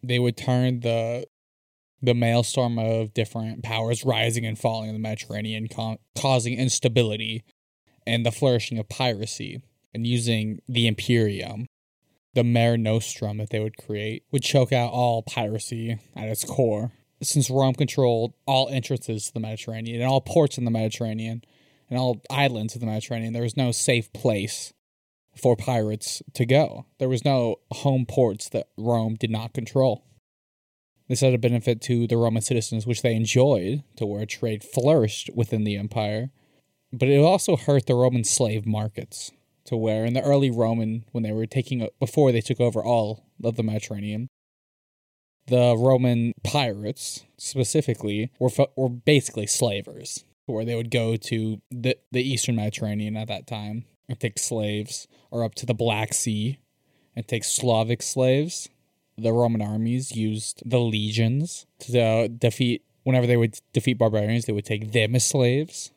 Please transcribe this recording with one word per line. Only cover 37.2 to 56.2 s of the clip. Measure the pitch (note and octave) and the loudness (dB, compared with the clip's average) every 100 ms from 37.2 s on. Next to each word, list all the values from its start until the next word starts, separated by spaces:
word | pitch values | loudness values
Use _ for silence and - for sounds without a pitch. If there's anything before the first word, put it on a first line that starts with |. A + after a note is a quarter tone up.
also | D#3 F#3 - D#3+ | 6 4 2 0
hurt | - C#3+ - | 4 2 4
the | |
Roman | B2 B2+ B2 | 4 4 4
slave | A2 - A#2+ A2 | 0 0 0 0
markets, | G#2+ G#2+ G#2+ A2+ - - - _ _ _ | -2 -2 -2 -8 -12 -14 -16 _ _ _
to | - A#2 | -6 -2
where | A2 A2 | 0 0
in | A2+ | 0
the | B2 | 0
early | C#3 C#3 C#3 | 4 4 4
Roman, | A#2 A2+ A#2 A2 A2+ A2 | 2 0 0 -2 -4 -6
when | A#2+ | -6
they | A2 | -4
were | A2 A2+ | -2 -2
taking | C3+ - B2+ | -4 -2 -4
o-, | A2 _ | -4 _
before | C3+ - C#3 | -2 4 4
they | A#2 | 4
took | - B2 | 0 2
over | A#2+ G#2+ | 2 2
all | A2+ A#2+ G#2+ A2 _ _ | 2 2 2 -4 _ _
of | A#2 | -4
the | A2+ | -2
Mediterranean, | A2 A2 - G#2 G#2 G#2+ B2+ _ _ _ _ _ _ _ _ _ _ _ - | -2 -2 -6 -8 -6 -6 -8 _ _ _ _ _ _ _ _ _ _ _ 0
the | B2 B2 A2+ | 4 4 4
Roman | B2+ C3 B2+ A#2 A#2 - | 4 4 4 2 0 -2
pirates | - D3 B2+ G2+ G#2+ - - - _ _ | -2 0 -2 -2 -8 -8 -10 -12 _ _
specifically | - C3+ A#2+ - - A2+ G#2 G#2 A#2 _ | -8 -2 0 2 0 -2 -2 -2 -4 _
were | B2+ | 0
fu-, | - C#3 - | 2 0 2
were | C3 | -2
basically | B2 - D3+ - - G2+ | 0 4 4 2 -6 -4
slavers, | - A#2+ G2+ - - - - _ _ - | 0 0 -2 -8 -16 -14 -14 _ _ -8
where | A2 | -4
they | A2+ | -2
would | A#2 A#2 | -4 -2
go | A#2+ A2+ A2+ | 0 0 -2
to | - A#2 A2 G#2+ _ | -2 -2 -2 -6 _
the, | B2 B2 - _ | -4 -2 -2 _
the | B2 | -2
Eastern | C3 B2 - A#2 | 0 0 0 0
Mediterranean | G#2+ - A2 G#2 G#2+ G#2+ | -2 -4 -4 -4 -4 -6
at | A2 | -6
that | G2+ - | -8 -8
time | A2 G#2 A2 - _ - | -10 -8 -10 -12 _ -12
and | A#2 | -6
take | A#2 - | -4 -4
slaves, | - A#2 G#2 G#2 G#2 - - _ _ | -4 -2 -2 -4 -6 -12 -14 _ _
or | A#2+ | -6
up | A2+ | -4
to | - | -6
the | A#2+ | -4
Black | A2+ A#2 G#2+ A2 | 0 0 0 0
Sea | - | -2